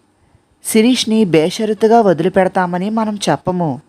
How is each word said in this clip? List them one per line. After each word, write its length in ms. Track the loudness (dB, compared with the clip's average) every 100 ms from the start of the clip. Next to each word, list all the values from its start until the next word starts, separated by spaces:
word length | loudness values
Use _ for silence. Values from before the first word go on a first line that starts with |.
| _ _ _ _ _ _
శిరీష్ని 600 | -2 2 2 2 0 0
బేషరతుగా 760 | 2 2 0 -2 -4 0 4 4
వదిలిపెడతామని 920 | 4 2 0 0 0 0 -4 -4 -4
మనం 260 | -4 -4 -4
చెప్పము. 640 | -2 -2 -2 -4 -4 -6